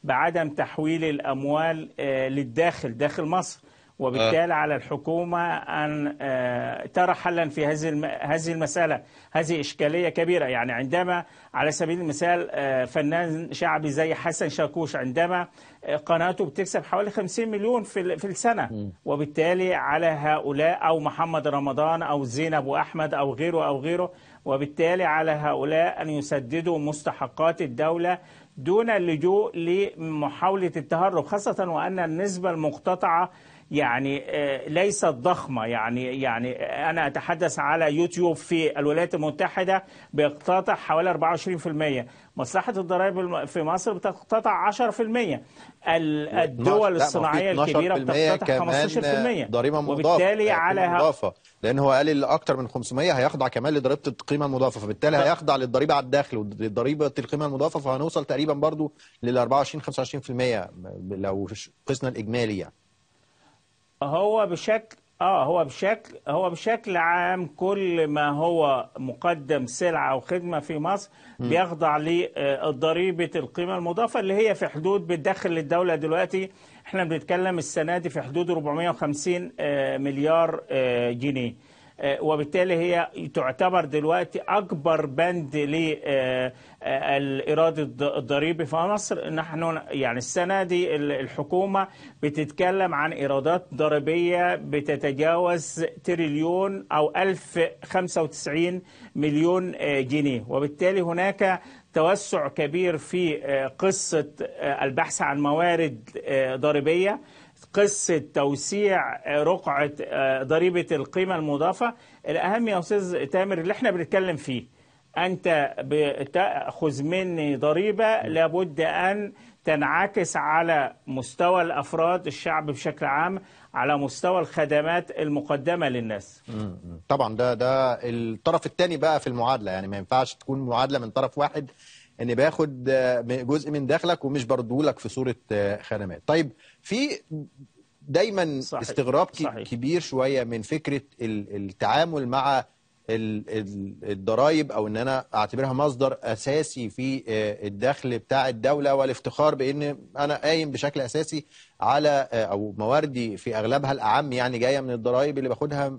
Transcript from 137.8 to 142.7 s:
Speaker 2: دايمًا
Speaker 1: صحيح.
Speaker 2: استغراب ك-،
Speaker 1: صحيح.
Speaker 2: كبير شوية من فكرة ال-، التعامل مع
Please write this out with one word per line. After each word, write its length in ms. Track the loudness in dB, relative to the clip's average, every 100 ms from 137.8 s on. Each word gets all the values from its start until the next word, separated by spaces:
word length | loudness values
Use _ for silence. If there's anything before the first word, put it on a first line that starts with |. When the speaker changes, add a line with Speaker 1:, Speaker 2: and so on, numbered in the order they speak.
| _ _
Speaker 2:
دايمًا 600 | 0 2 2 2 0 -2
Speaker 1:
صحيح. 200 | -6 -6
Speaker 2:
استغراب 460 | -4 -2 2 2 2
ك-، 80 | 0
Speaker 1:
صحيح. 320 | -4 -4 -8
Speaker 2:
كبير 340 | -4 0 -2
شوية 420 | 0 0 2 0
من 180 | -2 -4
فكرة 400 | -4 -4 -2 -4 -6 -8
ال-، 340 | -4 -4 -6 -8
التعامل 720 | -8 -4 2 2 2 0 -2
مع 380 | 0 2 0 -2